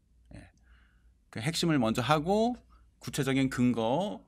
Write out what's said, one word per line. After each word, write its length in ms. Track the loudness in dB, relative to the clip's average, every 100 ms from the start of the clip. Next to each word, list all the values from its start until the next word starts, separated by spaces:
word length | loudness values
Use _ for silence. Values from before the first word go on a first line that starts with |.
| _ _ -20
예. 160 | -20 -20 _ _ -20 _ _ _ _ _
그 100 | -8
핵심을 380 | -6 -2 0 2
먼저 240 | 2 0
하고 560 | 2 2 2 0 0 -2 -10 -20 -20 _
구체적인 540 | -8 -4 0 2 0
근거 760 | 2 2 2 0 -2 -4 -8